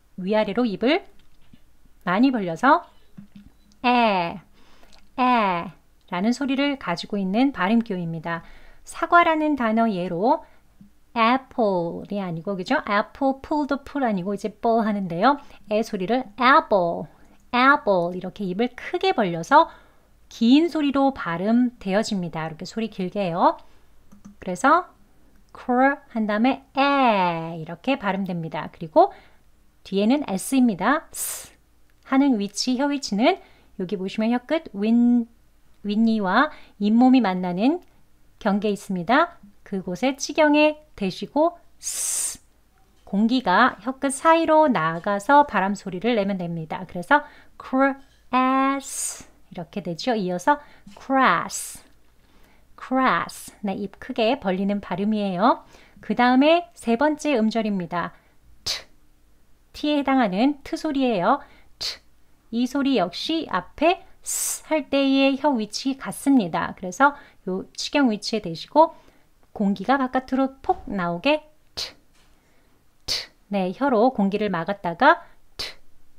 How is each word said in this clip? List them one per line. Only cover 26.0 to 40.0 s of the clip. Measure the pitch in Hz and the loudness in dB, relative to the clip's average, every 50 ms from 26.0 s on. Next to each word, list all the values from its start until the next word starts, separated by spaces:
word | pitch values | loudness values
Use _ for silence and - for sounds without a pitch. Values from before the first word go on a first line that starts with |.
| - - | -8 -10
한 | - 233 220 208 | -6 -4 -4 -2
다음에 | 208 208 226 262 262 - - _ _ | 0 2 2 0 0 -2 -6 _ _
에 | 277 269 285 285 277 262 240 214 196 185 175 170 165 165 165 165 165 | 0 2 2 2 4 4 4 4 2 2 0 -2 -4 -6 -8 -8 -10
이렇게 | 160 160 170 - - - 277 - | -10 -12 -12 -8 -4 -4 -4 -2
발음됩니다. | 202 202 185 196 196 180 185 170 160 160 156 160 151 - - | -2 -4 -2 -2 -4 -4 -4 -6 -6 -6 -8 -8 -10 -10 -12
그리고 | - 170 156 - 202 254 370 - - - - _ - _ _ _ _ _ _ _ _ _ | -14 -14 0 4 4 4 4 2 -8 -20 -20 _ -20 _ _ _ _ _ _ _ _ _
뒤에는 | - 190 196 208 220 262 302 285 - | -6 -2 0 2 2 2 0 0 -4
S입니다. | 196 185 - - 269 269 254 240 202 170 185 226 277 320 - - | -6 -6 -4 -2 2 2 4 2 2 0 0 0 0 0 -2 -8
스 | - - - - - - - - - _ _ _ _ _ _ _ _ _ _ | -12 -10 -10 -8 -10 -12 -14 -18 -20 _ _ _ _ _ _ _ _ _ _
하는 | - 269 269 285 285 254 208 | 0 2 2 4 4 2 2
위치, | 202 202 - - - - 254 233 | 0 -4 -6 -6 -4 -2 -2 0
혀 | 285 | 0
위치는 | 285 285 277 - - 208 196 233 311 381 381 - - - _ _ _ _ - | -2 -2 -4 -4 -4 -2 2 2 2 2 0 -6 -18 -20 _ _ _ _ -10
여기 | 185 175 208 | -8 -6 -6
보시면 | 190 190 190 - - 220 226 240 | -6 -6 -6 -4 -2 -2 0 0
혀끝 | 247 - - 294 320 320 - - | -2 -2 -4 -6 -6 -6 -8 -8
윗, | 196 202 220 226 240 240 240 240 240 233 233 _ _ _ _ _ _ _ - - _ - | -4 0 2 2 4 4 4 4 2 0 -2 _ _ _ _ _ _ _ -20 -20 _ -8
윗니와 | 202 208 208 226 226 226 220 202 180 190 233 285 302 - - - - _ _ | -4 0 2 2 2 2 0 0 2 2 2 2 0 -2 -12 -20 -20 _ _
잇몸이 | 202 208 220 233 254 262 254 262 | 0 2 4 6 6 6 6 6
만나는 | 226 190 185 180 180 180 180 175 214 262 330 359 - _ _ _ _ _ _ _ _ _ _ _ | 4 2 -2 -2 -4 -4 -4 0 0 0 0 0 -6 _ _ _ _ _ _ _ _ _ _ _
경계 | - 214 190 208 196 214 | -2 0 0 0 0 -2
있습니다. | 202 196 - - 196 180 175 160 233 285 339 349 - - - - _ - - | -4 -4 -6 -6 -6 -6 -2 2 2 2 2 0 -4 -14 -20 -20 _ -20 -14
그곳에 | - - 190 180 - 180 180 | -8 -8 -8 -6 -6 -6 -2